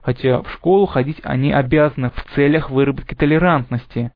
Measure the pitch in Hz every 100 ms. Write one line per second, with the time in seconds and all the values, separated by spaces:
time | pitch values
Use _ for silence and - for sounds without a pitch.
0 | - 123 135 123 - - 165 190 196 -
1 | 135 156 - 131 139 139 123 151 151 -
2 | 123 - - - 143 139 127 131 139 135
3 | - - 147 156 180 156 123 120 - -
4 | 120